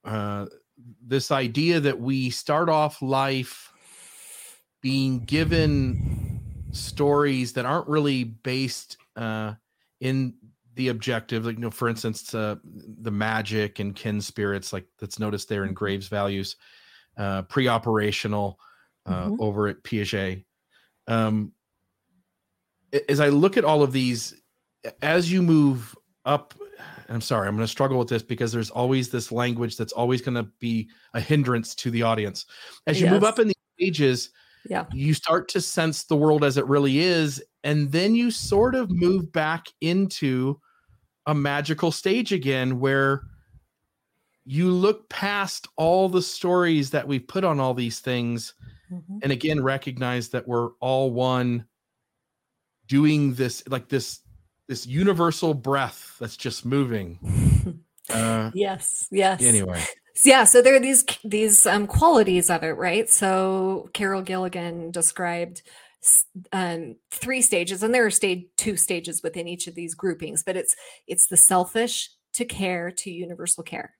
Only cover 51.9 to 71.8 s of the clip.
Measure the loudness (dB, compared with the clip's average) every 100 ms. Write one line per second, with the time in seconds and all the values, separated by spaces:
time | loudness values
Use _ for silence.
51.9 | _ _ _ _ _ _ _ _ _ _
52.9 | 4 4 4 2 0 -4 -4 -8 -8 -2
53.9 | -4 -4 -14 _ -20 _ _ -12 -10 -6
54.9 | 0 2 4 2 2 -2 -2 0 0 0
55.9 | -6 -20 -12 -12 -8 -8 -6 -2 0 0
56.9 | -2 -6 -10 -2 2 6 4 4 -6 _
57.9 | _ -6 -2 0 0 -2 -2 -2 -2 -6
58.9 | -6 -4 2 2 4 4 4 2 -4 -6
59.9 | -10 _ 4 8 10 10 10 10 8 6
60.9 | 2 2 -4 -4 0 4 6 6 4 2
61.9 | 4 6 6 6 4 2 0 -2 -2 0
62.9 | 0 2 2 4 2 2 0 -2 -4 -8
63.9 | -4 -2 -2 -4 -4 -4 -6 -8 -8 -8
64.9 | -2 -2 0 -4 -4 -6 -10 _ -20 -20
65.9 | _ 4 4 2 -8 -8 -4 -2 -4 -10
66.9 | -16 _ -10 -6 0 2 2 -2 -4 0
67.9 | 2 2 2 -2 -4 -6 -6 -4 -2 -2
68.9 | -2 -6 -6 -6 -8 -10 -8 -10 -10 -12
69.9 | -6 -6 -4 -6 -6 -4 -4 -4 -6 -8
70.9 | -20 -8 0 2 6 6 4 2 -2